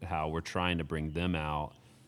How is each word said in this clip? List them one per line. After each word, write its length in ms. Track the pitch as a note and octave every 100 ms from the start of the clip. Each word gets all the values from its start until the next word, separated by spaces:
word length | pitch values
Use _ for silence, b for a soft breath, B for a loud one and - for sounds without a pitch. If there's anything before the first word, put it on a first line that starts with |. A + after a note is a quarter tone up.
how 240 | F2+ E2+ D#2
we're 120 | E2
trying 360 | - F#2 F2+ E2+
to 60 |
bring 260 | D2 D#2 D#2
them 220 | D#2 F2+ E2+
out 380 | D2+ D2+ D2 - b b